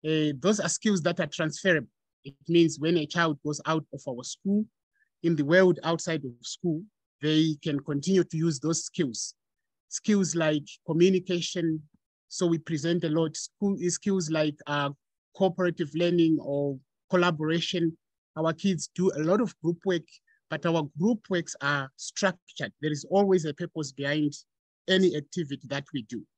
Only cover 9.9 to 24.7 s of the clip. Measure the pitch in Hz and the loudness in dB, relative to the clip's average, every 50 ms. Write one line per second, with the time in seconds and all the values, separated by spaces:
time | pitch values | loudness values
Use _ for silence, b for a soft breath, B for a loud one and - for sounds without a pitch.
9.9 | - - _ - 208 202 190 147 151 170 160 156 156 147 147 - - _ _ - | -12 -6 _ 2 2 2 2 0 0 0 2 2 0 0 -4 -8 -20 _ _ -4
10.9 | 160 165 175 190 190 185 185 - 180 175 170 - - 185 165 165 156 156 151 _ | 2 4 4 6 4 2 0 -2 -4 -4 -4 -4 -4 -2 -2 -2 -2 -4 -8 _
11.9 | _ _ _ _ _ _ _ _ - - 180 175 165 165 - - 165 147 135 165 | _ _ _ _ _ _ _ _ -4 -2 0 0 0 0 -2 -6 -6 -2 0 0
12.9 | 175 180 170 160 151 165 165 160 156 - - - _ _ 208 202 202 - 170 180 | 0 0 0 0 2 2 0 0 -2 -8 -12 -12 _ _ -2 -2 -2 0 -2 -4
13.9 | 170 - - 208 196 190 170 151 160 156 156 151 147 _ - - 147 143 143 139 | -4 -2 -2 0 0 0 0 0 0 0 0 0 -2 _ -8 -4 -2 -2 -2 -2
14.9 | 143 _ _ _ _ _ _ _ _ - 196 190 180 - 185 175 170 - 170 143 | -4 _ _ _ _ _ _ _ _ 2 2 2 2 2 0 0 0 -2 -6 -4
15.9 | 139 160 175 175 175 175 165 160 160 143 - 123 143 143 143 143 139 135 _ _ | 0 0 2 2 4 4 4 4 4 0 0 -4 -2 -2 -2 -2 -4 -6 _ _
16.9 | _ _ _ _ - 180 175 175 170 147 156 156 165 170 170 - - 175 170 165 | _ _ _ _ 2 4 4 4 2 0 -2 -2 -2 -2 -2 -2 -2 0 0 -2
17.9 | 165 _ _ _ _ _ _ _ _ 156 160 160 165 165 - 196 185 156 - - | -2 _ _ _ _ _ _ _ _ -2 -2 -2 -2 0 0 -2 -2 -2 -6 -10
18.9 | _ - 180 190 - 147 156 165 190 214 247 185 - _ - 165 175 - _ 196 | _ 0 0 0 0 0 0 2 2 2 0 -2 -4 _ -4 -4 -4 -2 _ -2
19.9 | 180 170 - _ - _ _ _ _ _ _ _ 160 156 - 170 165 165 151 143 | -2 -2 -4 _ -20 _ _ _ _ _ _ _ -10 -4 -2 0 0 0 -2 -2
20.9 | _ 147 175 220 247 214 _ - 190 175 170 - - - 139 143 147 143 135 135 | _ 0 0 0 0 0 _ -4 -4 -4 -2 -6 -10 -6 -2 -2 -2 -2 -4 -6
21.9 | _ - - - _ - 202 190 180 _ _ - - - 147 104 _ _ 147 156 | _ -16 -16 -12 _ -2 -2 -2 -2 _ _ -20 -10 -10 -10 -10 _ _ -4 -4
22.9 | 151 139 - 151 180 196 202 196 190 180 156 156 143 - 180 170 _ 165 151 135 | -4 -4 -4 0 2 2 4 4 4 2 2 -2 -6 -6 -10 -10 _ -8 -8 -8
23.9 | - - 143 139 147 156 151 147 147 - _ _ _ _ _ _ | -8 -6 -4 -2 0 0 0 -2 -2 -6 _ _ _ _ _ _